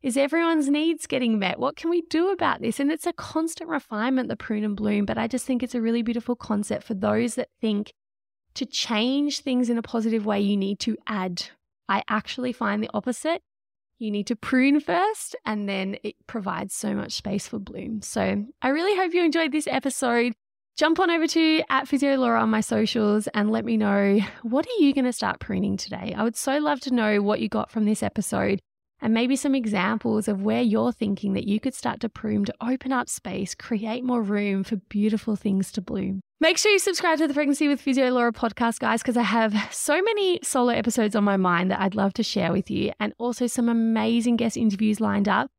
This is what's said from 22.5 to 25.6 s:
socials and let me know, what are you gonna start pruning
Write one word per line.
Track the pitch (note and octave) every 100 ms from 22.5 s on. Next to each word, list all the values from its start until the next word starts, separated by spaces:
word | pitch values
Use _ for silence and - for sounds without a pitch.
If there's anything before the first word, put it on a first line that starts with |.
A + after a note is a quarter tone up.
| G#3+
socials | G#3+ A3 G#3+ A#3+ G#3 G#3+ G#3
and | G#3+ G#3
let | A3
me | A3+ A3+
know, | G#3 G3+ G3+ G3+ G3 -
what | A3+ B3+ E4+
are | A#4+
you | C#4+
gonna | C#4 B3+
start | A#3+ G3+ -
pruning | - F#3+